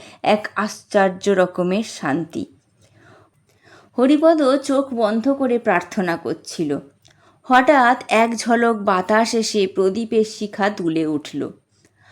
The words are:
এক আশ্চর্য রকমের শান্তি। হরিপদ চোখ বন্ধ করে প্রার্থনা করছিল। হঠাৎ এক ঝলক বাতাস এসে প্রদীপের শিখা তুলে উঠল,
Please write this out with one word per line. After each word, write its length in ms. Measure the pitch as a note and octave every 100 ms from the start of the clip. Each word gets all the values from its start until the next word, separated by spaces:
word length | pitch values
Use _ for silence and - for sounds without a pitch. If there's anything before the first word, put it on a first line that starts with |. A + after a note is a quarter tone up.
| - -
এক 260 | - G#3 - -
আশ্চর্য 720 | G#3 - - G#3 F#3+ F#3 G3+
রকমের 540 | F#3+ F3+ F3+ F3+ F#3+
শান্তি। 600 | A3+ - D#3+ C#3+ D#3 - - _ _ _ _ _ - - _ _ _ _ _ - _ -
হরিপদ 580 | B3+ D4 D#4+ E4 C4+ C#4
চোখ 380 | C#4+ C4+ C4+
বন্ধ 400 | A#3 G#3+ A3+ B3+
করে 260 | C#4 C4 A#3+
প্রার্থনা 580 | A3+ F3 - - F3+ E3
করছিল। 600 | A#2 D#3+ - - D3+ C#3 - _ _ _ _ _
হঠাৎ 600 | - B3+ C4 C#4+ A#3+ B3+ -
এক 280 | A3 A#3 A3+
ঝলক 420 | A#3 A#3 A#3 A3
বাতাস 580 | G3+ F#3 F#3 A3 A3+ A#3
এসে 320 | A3 G#3 F#3+
প্রদীপের 560 | F#3+ F#3+ G3 A3+ A3+
শিখা 460 | G#3+ - G#3 - G3
তুলে 380 | G#3 E3+ D#3+ D#3
উঠল, 440 | D3+ D3 C#3+ B2+ - _ _ _ _ _